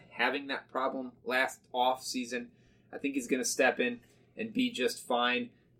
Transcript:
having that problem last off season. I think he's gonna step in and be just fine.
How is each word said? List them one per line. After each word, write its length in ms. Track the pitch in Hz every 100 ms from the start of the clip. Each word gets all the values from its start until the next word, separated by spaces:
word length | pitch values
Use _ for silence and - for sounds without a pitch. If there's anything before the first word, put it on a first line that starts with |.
| -
having 360 | - 123 139 139
that 240 | 123 -
problem 400 | 131 131 - - - 113
last 340 | 127 131 - _
off 280 | 123 127 -
season. 460 | - 131 120 123 120 - _ _ -
I 40 | -
think 180 | 139 135
he's 120 | 120
gonna 160 | 131
step 340 | 117 - 127 -
in 200 | 123 120 - _ _ -
and 160 | 110
be 180 | 127 123
just 340 | 120 123 - -
fine. 440 | 120 120 123 120 _ _ -